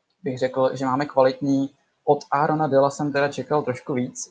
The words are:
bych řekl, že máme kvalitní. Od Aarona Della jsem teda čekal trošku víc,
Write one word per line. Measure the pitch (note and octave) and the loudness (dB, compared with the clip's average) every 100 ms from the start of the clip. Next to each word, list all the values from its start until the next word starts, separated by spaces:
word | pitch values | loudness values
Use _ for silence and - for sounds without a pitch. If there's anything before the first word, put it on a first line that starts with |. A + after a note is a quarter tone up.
| _ _ | _ _
bych | C3+ B2+ | -8 -4
řekl, | B2+ C3+ C3 | -2 0 0
že | C3 C3 | 0 -2
máme | C3+ D3 | -2 0
kvalitní. | C3+ C3 C3 C#3+ C3+ C3+ _ _ _ | 4 4 2 0 0 0 _ _ _
Od | - D3 - | 0 0 0
Aarona | C#3 D#3+ D#3 D3 | -2 0 0 2
Della | C3+ C#3 | 4 2
jsem | - D3 | 0 -2
teda | C#3+ C#3+ | 0 0
čekal | C#3 A#2+ D3+ | -2 -2 -2
trošku | C#3+ A#2+ - | -2 -6 -4
víc, | B2 B2+ - - | -4 -4 -8 -10